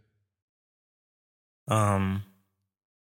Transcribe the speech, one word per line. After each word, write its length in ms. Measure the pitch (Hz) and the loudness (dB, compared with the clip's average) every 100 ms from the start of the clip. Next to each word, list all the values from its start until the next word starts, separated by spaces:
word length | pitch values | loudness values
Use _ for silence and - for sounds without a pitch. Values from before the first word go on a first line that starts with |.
| _ _ _ _ _ _ _ _ _ _ _ _ _ _ _ _ - | _ _ _ _ _ _ _ _ _ _ _ _ _ _ _ _ -4
Um, 560 | 110 104 98 95 98 101 _ _ _ _ _ _ _ | 0 2 2 0 -4 -8 _ _ _ _ _ _ _